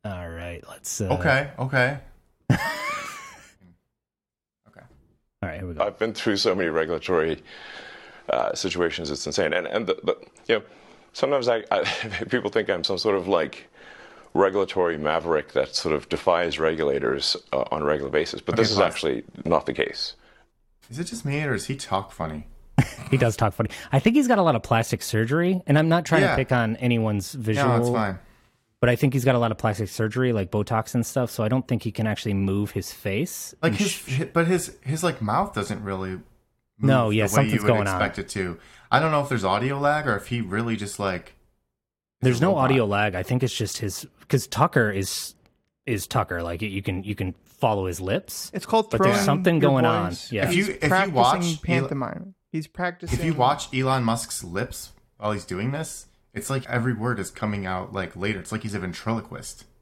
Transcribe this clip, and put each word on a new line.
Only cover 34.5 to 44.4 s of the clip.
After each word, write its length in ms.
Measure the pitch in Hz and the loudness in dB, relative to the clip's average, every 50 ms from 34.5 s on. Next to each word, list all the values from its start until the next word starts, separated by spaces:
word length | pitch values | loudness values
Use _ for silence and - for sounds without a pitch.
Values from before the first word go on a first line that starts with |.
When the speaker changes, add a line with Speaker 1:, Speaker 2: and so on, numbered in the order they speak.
| 185 170 175 - - - | 2 0 -2 -6 -12 -12
Speaker 2:
his, 240 | _ 127 151 156 170 | _ -6 -4 -2 -2
like, 160 | 170 - - | -2 -2 -2
mouth 320 | 110 104 110 147 196 202 - | -2 0 0 0 0 -2 -4
doesn't 300 | - 101 - - - 104 | -6 -4 -4 -6 -8 -6
really 280 | 98 98 92 95 92 | -6 -6 -6 -6 -6
move 100 | 92 90 - _ _ _ _ _ _ _ _ _ _ _ | -8 -10 -12 _ _ _ _ _ _ _ _ _ _ _
Speaker 1:
No, 320 | 107 135 135 131 117 110 | 2 4 4 4 4 2
yeah, 160 | 104 110 104 | 2 2 2
Speaker 2:
the 100 | 98 98 | 2 4
way 60 | 135 139 | 2 2
you 60 | 107 | 2
Speaker 1:
something's 120 | - 117 104 | 2 2 4
Speaker 2:
would 40 | 113 | 4
Speaker 1:
going 180 | 120 107 101 | 4 4 2
on. 140 | 98 95 90 | 0 0 0
Speaker 2:
expect 180 | 104 98 - - | 0 -2 -2 -8
it 100 | 95 - | -10 -8
to. 280 | - 101 92 90 85 82 - - - - - _ | -4 -4 -4 -4 -6 -10 -14 -20 -20 -20 -4 _
I 80 | - 131 | 2 2
don't 120 | 156 160 | 2 4
know 100 | 156 147 | 2 0
if 80 | 143 139 | 0 0
there's 160 | 135 113 95 | -2 0 2
audio 340 | 92 95 104 120 131 139 139 | 2 2 2 2 -2 -2 0
lag 280 | 143 143 147 151 147 135 | 0 2 2 2 0 -2
or 80 | 107 | -2
if 120 | 101 - - | -2 -2 -4
he 120 | 123 120 | -4 -4
really 360 | 110 92 92 107 117 117 113 | -4 -2 -2 -2 -2 -2 -2
just, 220 | 104 104 98 - - | -4 -4 -8 -6 -4
like, 300 | 101 98 92 87 - - | -2 -2 -2 -4 -8 -12
is 60 | - _ _ _ _ _ _ _ _ _ _ _ _ _ _ _ _ _ | -20 _ _ _ _ _ _ _ _ _ _ _ _ _ _ _ _ _
Speaker 1:
There's 160 | - 131 123 117 | 2 2 4 4
Speaker 2:
a 40 | |
Speaker 1:
no 60 | 147 185 | 4 4
Speaker 2:
robot. 120 | 196 156 131 | 4 4 4
Speaker 1:
audio 220 | 127 135 131 113 | 4 4 4 4
lag. 280 | 101 101 101 107 107 92 | 4 2 2 2 2 0
I 80 | 90 | -2
think 200 | 92 - 127 123 | -2 0 0 0
it's 120 | 127 120 - | 0 0 -2
just 220 | - 110 98 - - | -2 -4 -4 -4 -4
his, 280 | - 101 92 - - - _ _ - _ | -6 -6 -6 -8 -14 -16 _ _ -4 _
'cause 180 | - 131 | 0 0